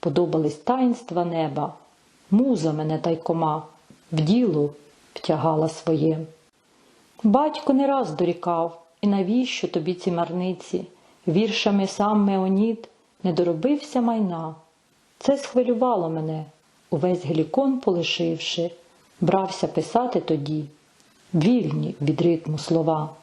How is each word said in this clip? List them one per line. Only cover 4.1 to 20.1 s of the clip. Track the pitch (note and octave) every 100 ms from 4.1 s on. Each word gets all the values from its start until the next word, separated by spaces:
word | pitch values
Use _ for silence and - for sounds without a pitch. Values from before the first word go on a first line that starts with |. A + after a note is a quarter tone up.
в | D#3+
діло | D#3 A3 A#3+ D3+ D3 D3 - _ _
втягала | - - D#3 D3+ D#3 D#3+
своє. | - - D#3+ D#3 D#3+ D#3+ - _ _ _ _ _ _ _ _
Батько | A3 A3+ D4+ D4+ -
не | C4+ C#4
раз | C#4 G#3+
дорікав: | D3+ F3 E3+ - E3+ E3+ - - _
"І | G#3
навіщо | G3 F#3 A#3 B3+ - F3+
тобі | F3+ D#3+
ці | F3+ -
марниці? | E3+ E3+ F3 F#3 F3+ - F3+ F#3 _ _ _ -
Віршами | E3 A3 G3+ - G3+ F#3+
сам | - G#3 G#3+
Меонід | G3+ F#3+ F#3+ F#3+ A3 A3+ - _ _ _
не | F#3
доробився | E3+ F3 D#3+ B3 D4 - B3+
майна". | A#3 A3+ G3+ E3+ D#3+ D#3+ _ _ _ _ _ _
Це | - C#4
схвилювало | - B3 A#3+ A#3 B3+ A3+ E3
мене. | D#3+ D#3 D#3 D3+ _ _ _ _
Увесь | D#3+ F3+ F3+
Гелікон | C#3 D#3+ D#3+ - C#4 C4
полишивши, | - F3 D#3+ - E3 D#3+ - - E3+ - _ _ _ _
брався | E3 G3 F#3+ - D#3
писати | - D#3+ A#3 B3